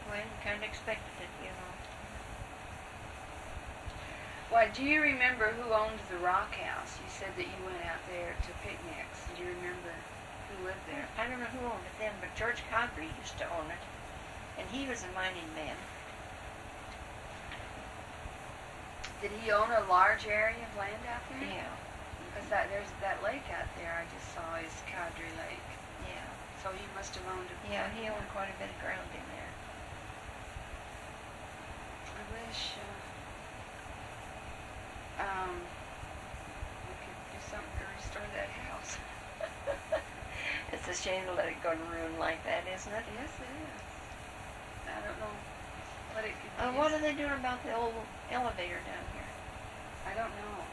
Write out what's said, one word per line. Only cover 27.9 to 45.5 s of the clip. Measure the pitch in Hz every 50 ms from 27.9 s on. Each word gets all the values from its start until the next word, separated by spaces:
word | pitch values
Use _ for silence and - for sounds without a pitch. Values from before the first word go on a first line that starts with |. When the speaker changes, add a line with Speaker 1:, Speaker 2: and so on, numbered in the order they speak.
| 214 226
Speaker 1:
he | 226 220
Speaker 2:
that. | 214 208
Speaker 1:
owned | 202 -
quite | - 202 196 190
a | 190 190
bit | 196 196
of | 190 -
ground | - - 185 185 180 175 175
in | 160 - -
there. | - - - - - - - - - - - - - - - - - - - - - - - - - - - - - - - - - - - - - - - - - - - - - - - - - - - - - - - - -
Speaker 2:
I | - 208 214 220
wish, | 226 233 226 226 - - - - - - - - 202 - - - - - - - - - - - - - - - - - - - - - - - - - - - - - - - - - - - - - - - - - - - -
uh, | 196
um, | 196 190 185 185 180 175 175 175 - - - - - - - - - - - - - - - - - - - - - - - -
we | - - - -
could | - - - - -
do | - - - -
something | - - - - - -
to | - - -
restore | - - - - 208 208 208 202
that | 202 202 196 - - - -
house. | - - - - - -
<laughs> | - - - - - - - - - - - - - 571 - - - - - - - - - - - - - - - - - - - - -
Speaker 1:
It's | - - -
a | 180
shame | - - 196 185 190 185 185
to | 180 170
let | 170 165
it | 160 -
go | - 170
to | 165 160 165
ruin | 170 165 165 165 160 160 160
like | 160 160 165 165 -
that, | 180 170 170 175
isn't | 185 185 185 - 208
it? | 208 226 - 202 214
Speaker 2:
Yes, | 226 277 311 - -
it | 254
is. | 247 269 302 311 294 - - - - - - - - - - - - - - - - - - - - - - - -
I | - - -
don't | 208 - 214
know | 214 208 208 208 - -